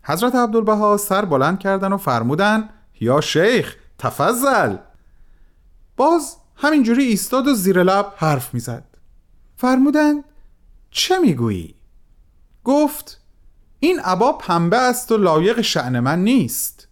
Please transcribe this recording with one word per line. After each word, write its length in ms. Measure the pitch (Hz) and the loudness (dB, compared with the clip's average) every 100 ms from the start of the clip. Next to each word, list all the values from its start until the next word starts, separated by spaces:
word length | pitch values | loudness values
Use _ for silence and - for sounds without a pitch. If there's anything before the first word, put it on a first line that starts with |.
حضرت 320 | - 165 247 254 | -4 -2 0 0
عبدالبها 600 | 240 226 220 208 208 208 | 0 0 0 2 2 0
سر 280 | - 190 202 | 0 -2 0
بلند 340 | 139 143 190 | 0 0 0
کردن 340 | 196 196 190 | -2 -2 -2
و 40 | 196 | -2
فرمودن: 720 | - 120 117 151 202 220 214 - _ _ | -2 -2 -2 0 0 0 -4 -18 _ _
«یا 220 | 110 143 | 0 0
شیخ، 540 | 151 156 196 240 131 - - - | 0 0 2 2 -2 -12 -20 -8
تفضل.» 800 | 127 - 156 247 277 240 135 92 - _ _ - - - - _ _ _ - - | -8 -2 -2 0 0 2 0 -4 -12 _ _ -20 -20 -20 -20 _ _ _ -18 -2
باز 400 | 277 339 294 - _ _ | 2 2 -2 -16 _ _
همینجوری 480 | 285 302 226 233 | 0 2 2 2
ایستاد 440 | 262 202 - 254 269 | 2 0 0 -2 0
و 60 | |
زیر 300 | 247 185 180 | 0 2 2
لب 300 | 180 196 202 - | 2 2 -2 -4
حرف 360 | 160 139 - | -2 -2 -4
می‌زد. 300 | 123 120 117 - _ - - _ - - - | -8 -8 -12 -14 _ -20 -20 _ -20 -20 -4
فرمودن: 580 | 254 254 277 302 302 294 - - - _ _ - _ | 0 2 2 4 2 0 -6 -20 -20 _ _ -20 _
«چه 280 | - - 370 | -6 -2 2
می‌گویی؟» 560 | 311 131 117 95 80 - - - _ _ _ _ _ _ | 2 2 -2 -4 -8 -18 -20 -20 _ _ _ _ _ _
گفت: 580 | - 285 294 - - - _ _ - _ _ - | 0 2 0 -4 -18 -20 _ _ -20 _ _ -4
«این 200 | 208 370 | -2 0
عبا 340 | 180 180 247 | -2 0 0
پنبه 440 | 311 - 170 170 226 | -2 -2 0 2 2
است 340 | 254 247 - | 0 -2 -2
و 60 | 220 | 0
لایق 440 | 185 156 180 233 | 2 2 2 0
شأن 380 | - 165 123 123 | -2 -2 -2 -2
من 240 | 127 165 | 0 0
نیست.» 640 | 196 262 127 - - - - | 2 2 0 -4 -10 -12 -20